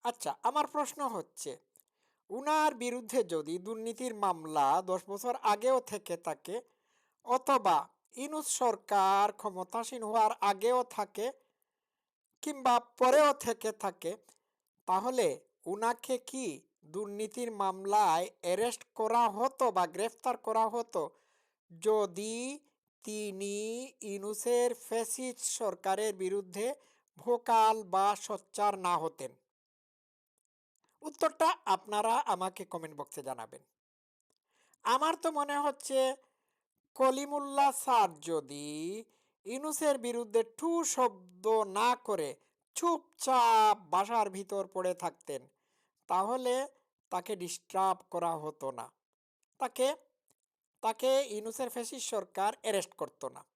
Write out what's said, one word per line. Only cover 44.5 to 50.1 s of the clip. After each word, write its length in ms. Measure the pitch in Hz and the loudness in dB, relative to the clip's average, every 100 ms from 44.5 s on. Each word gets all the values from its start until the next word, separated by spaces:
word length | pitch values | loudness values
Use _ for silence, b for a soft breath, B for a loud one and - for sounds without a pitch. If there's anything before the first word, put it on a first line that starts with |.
| 202 190 | -4 -4
পড়ে 200 | 190 185 | -2 -2
থাকতেন, 540 | 175 175 - - 139 135 _ _ _ _ _ _ | -2 -6 -8 -10 -10 -10 _ _ _ _ _ _
তাহলে 600 | 180 202 254 254 247 269 _ _ _ _ | 0 0 -2 0 -2 -2 _ _ _ _
তাকে 260 | 185 180 202 | -8 -6 -8
ডিস্টার্ব 640 | 175 - _ 190 190 185 - | -8 -10 _ 0 2 2 -4
করা 200 | 175 170 | -4 -2
হতো 400 | 165 151 151 135 | -2 -6 -6 -8
না, 200 | 123 123 _ _ _ _ _ _ _ | -8 -14 _ _ _ _ _ _ _
তাকে, 380 | 254 - 262 302 _ | -8 0 0 0 _